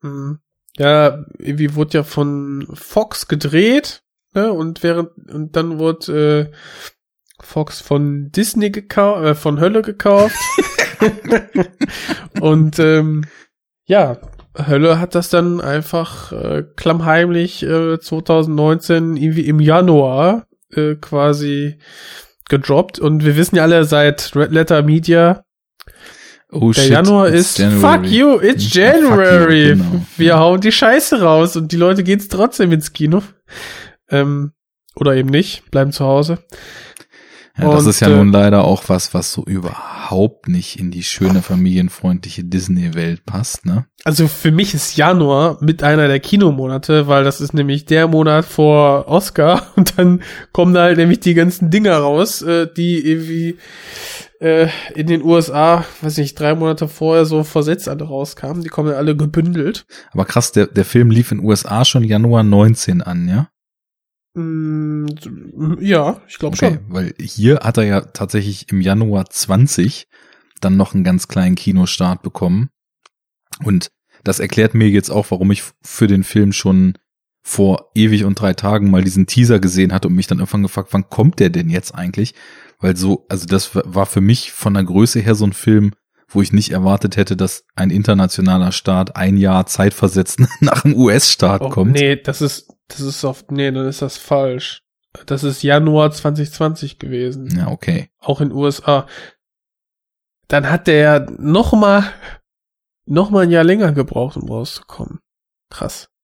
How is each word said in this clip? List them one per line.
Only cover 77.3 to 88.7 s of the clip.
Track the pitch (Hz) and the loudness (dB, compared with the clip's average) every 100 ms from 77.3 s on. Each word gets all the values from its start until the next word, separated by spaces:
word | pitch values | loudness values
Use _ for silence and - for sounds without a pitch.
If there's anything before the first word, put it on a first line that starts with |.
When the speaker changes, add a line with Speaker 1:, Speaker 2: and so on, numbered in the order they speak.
| _ | _
Speaker 2:
vor | - - 98 95 - | -12 -2 0 0 -4
ewig | - 110 107 | 0 2 2
und | 101 98 | 0 -2
drei | 101 | -2
Tagen | 90 98 104 101 | -2 -2 0 2
mal | 95 | 2
diesen | 95 95 92 | 2 0 0
Teaser | 123 120 110 | 2 4 4
gesehen | 92 92 92 | 2 0 0
hatte | 92 87 | 0 0
und | |
mich | 90 92 | -2 -2
dann | 90 | -4
irgendwann | 95 104 | -2 -2
gefragt, | 98 - 98 | -4 -4 -6
wann | 95 95 | -4 -4
kommt | - 120 - | 0 0 2
der | 95 | 0
denn | 87 82 | 0 -4
jetzt | 87 - | -4 -8
eigentlich? | - 90 95 113 - - - - _ | -12 -10 -6 -6 -8 -20 -20 -20 _
Weil | 92 | -4
so, | 90 95 95 _ | -2 -2 -2 _
also | 98 85 | -12 -2
das | 95 - | -4 -2
w-, | 98 - | -6 -4
war | 92 | -4
für | 98 - | -2 0
mich | 98 120 - | 2 2 -2
von | - 110 | -8 -2
der | 101 | -2
Größe | 92 92 113 120 | 0 2 2 0
her | 107 | 0
so | 107 104 | 0 0
ein | |
Film, | 92 - 107 104 101 _ _ _ | -2 2 2 2 -2 _ _ _
wo | 98 | -2
ich | 98 | 2
nicht | 104 104 | 0 0
erwartet | 92 95 101 101 92 | -2 0 0 -2 -2
hätte, | 98 92 | -4 -2
dass | 95 - _ | -4 -6 _
ein | - 95 | -4 -2
internationaler | 87 104 98 92 - 92 92 92 | 0 0 2 0 0 0 2 0